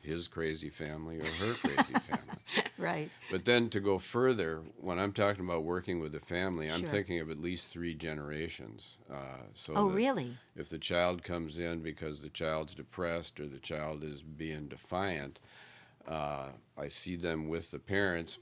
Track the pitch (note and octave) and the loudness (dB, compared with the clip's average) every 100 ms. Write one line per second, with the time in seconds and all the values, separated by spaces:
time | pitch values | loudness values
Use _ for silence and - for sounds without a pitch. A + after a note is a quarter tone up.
0 | D2+ E2+ E2+ E2+ D#2+ D#2+ D2+ - D2+ D#2 | -4 -2 -2 0 0 0 -6 -6 -6 -4
1 | D#2+ D#2+ D#2+ D#2+ G#2+ - - - - C4 | -4 -2 -2 0 0 2 2 4 4 2
2 | - B3 - - - - - - E3+ E3 | 0 -4 -4 -12 0 2 2 -2 0 0
3 | D#3 - - F#2 G#2+ A#2+ A#2 G#2+ G2 F#2 | -4 -8 -2 2 6 8 6 4 4 4
4 | - A#2+ C3 A#2 D#2+ D#2+ D#2+ - F2+ F2+ | 2 6 6 6 2 -2 -6 -6 -2 2
5 | G2+ G2+ G2+ F#2+ F2+ E2+ D#2+ F2+ F#2 F2 | 2 4 4 4 2 2 2 0 0 0
6 | D#2 D2+ - F2 F#2+ E2+ D#2 E2 F2+ G#2 | -2 -4 -2 0 0 0 0 0 2 2
7 | F#2 E2+ D#2+ D2+ F2 F2+ - E2+ E2+ D#2 | 2 0 -2 -2 -2 -2 -4 -4 -4 -2
8 | E2 D2+ D2 D2+ E2 - A1+ G#1+ - - | -4 -4 -4 -4 -4 -6 -10 -12 -16 -18
9 | - C#2 C2+ C2 G#1 - - F#3+ G3+ F#3+ | -12 -10 -8 -10 -12 -10 -2 2 4 4
10 | C4 A3+ B2 B2 - - - D#2+ - F2 | 4 2 -2 -8 -14 -12 -8 -6 0 4
11 | F2+ F2+ - E2+ D#2+ D#2+ E2+ E2+ D#2+ D2+ | 4 2 -2 -4 -4 -2 -2 -2 -4 -4
12 | D#2 D2 D2 - D#2+ D#2 D2+ - - - | -6 -6 -8 -2 0 0 -2 -8 -10 -2
13 | E2+ E2+ E2 - D2 C2+ - D#2 D2+ D2+ | 0 0 -4 -8 -8 -8 -4 -2 -2 -4
14 | D2+ D2 D#2 D2+ D#2+ D2+ D2 - - F2+ | -6 -8 -12 -6 -6 -4 -6 -10 -2 0
15 | G2 D#2+ C#2 - - - - - - _ | 2 0 -4 -10 -20 -20 -20 -20 -20 _
16 | - D#2 D2 C#2 C2+ A1+ - - D2 - | -6 -2 -2 -2 -6 -12 -14 -8 -4 -2
17 | F2+ F2 F2 D#2+ D#2 E2 - C#2+ - G2 | -2 0 0 0 0 -2 -2 -8 2 4
18 | G2 E2+ E2 - | 4 2 -2 -4